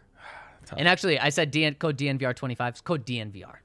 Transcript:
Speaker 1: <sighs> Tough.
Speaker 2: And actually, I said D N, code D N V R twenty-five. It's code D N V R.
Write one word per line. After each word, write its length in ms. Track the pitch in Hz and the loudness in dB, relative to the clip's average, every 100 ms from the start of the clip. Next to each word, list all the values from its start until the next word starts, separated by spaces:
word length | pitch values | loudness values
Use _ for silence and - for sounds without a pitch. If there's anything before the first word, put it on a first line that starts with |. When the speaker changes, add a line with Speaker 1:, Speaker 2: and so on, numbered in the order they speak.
| _ - | _ -20
Speaker 1:
<sighs> 440 | - - - - - | -20 -20 -20 -20 -10
Tough. 120 | - | 0
Speaker 2:
And 80 | 170 | 4
actually, 300 | 180 190 139 | 4 4 2
I 100 | 139 | 2
said 200 | 143 156 | 2 2
D 140 | 151 156 | 2 2
N, 80 | 143 | 2
code 220 | 165 143 | -2 0
D 100 | 143 | 0
N 80 | 135 | 0
V 80 | 131 | 0
R 80 | |
twenty-five. 400 | 120 131 120 123 | -2 -4 -2 -4
It's 80 | 117 | -4
code 220 | - 165 113 | -4 -4 -2
D 140 | 120 | -6
N 120 | 107 | -6
V 120 | 98 | -10
R. 180 | 87 - | -16 -20